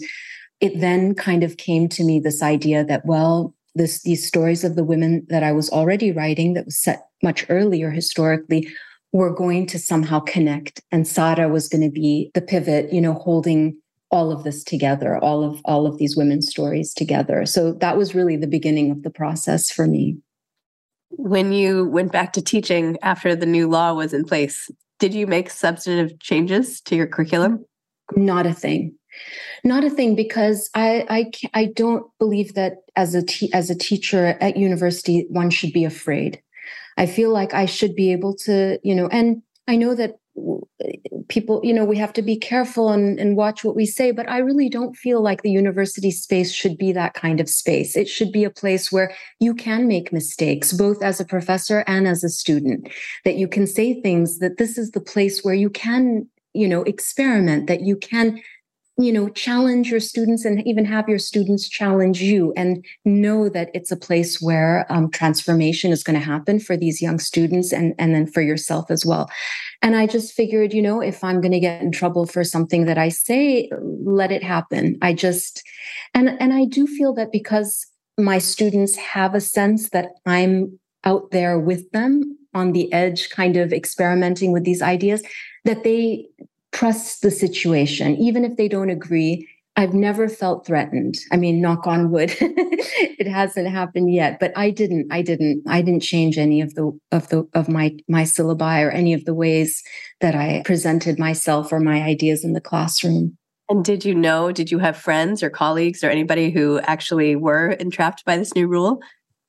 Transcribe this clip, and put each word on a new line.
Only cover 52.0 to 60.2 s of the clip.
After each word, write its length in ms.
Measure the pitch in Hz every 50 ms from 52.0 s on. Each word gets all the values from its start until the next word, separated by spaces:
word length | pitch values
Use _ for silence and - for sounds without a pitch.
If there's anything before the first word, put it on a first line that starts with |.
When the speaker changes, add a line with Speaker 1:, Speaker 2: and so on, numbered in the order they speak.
| 196
Speaker 1:
as 160 | 185 175 175 175
a 60 | 170
student, 640 | 165 - - - 156 147 143 131 113 - - - - - - - - - -
that 120 | 190 185
you 120 | 190 190 180
can 180 | - 202 202
say 320 | 190 190 - 220 240 247 247 -
things, 360 | 202 175 170 170 170 - -
that 180 | 185 180 180 -
this 180 | 233 220 -
is 140 | - 226 214
the 100 | - 202
place 420 | - - - 214 196 196 196 - -
where 120 | 202 190
you 160 | 196 202 202
can, 580 | 202 - - 226 240 254 254 247 233 214 - - _ _ _ _ -
you 160 | 214 214 190
know, 140 | 175 170 -
experiment, 840 | - 208 - - - - - 269 269 240 208 185 170 151 147 147
that 140 | - 175 170
you 160 | 185 196 202
can 460 | 196 - - 226 233 226 226 220 220 - - - - _ _ _ _ _ _ _ -
you 120 | 254 240 226
know, 160 | 214 202 202
challenge 600 | - - - 247 240 247 254 254 247 247 240 240
your 100 | 233 226
students 440 | 220 - - 233